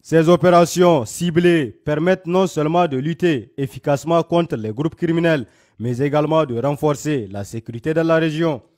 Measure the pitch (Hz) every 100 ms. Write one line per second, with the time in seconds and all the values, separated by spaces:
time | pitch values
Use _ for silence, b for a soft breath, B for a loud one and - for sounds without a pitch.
0 | - 160 160 175 180 175 175 175 175 160
1 | 110 - 175 165 175 165 123 - - 151
2 | 170 185 170 185 190 - 151 170 175 131
3 | 147 160 180 139 104 - 139 - - 143
4 | 156 170 156 170 170 131 107 107 156 -
5 | 165 165 170 156 110 b b _ 117 120
6 | 143 147 151 160 147 117 135 147 151 139
7 | 147 143 101 101 98 113 - 117 156 160
8 | 165 165 160 151 165 131 _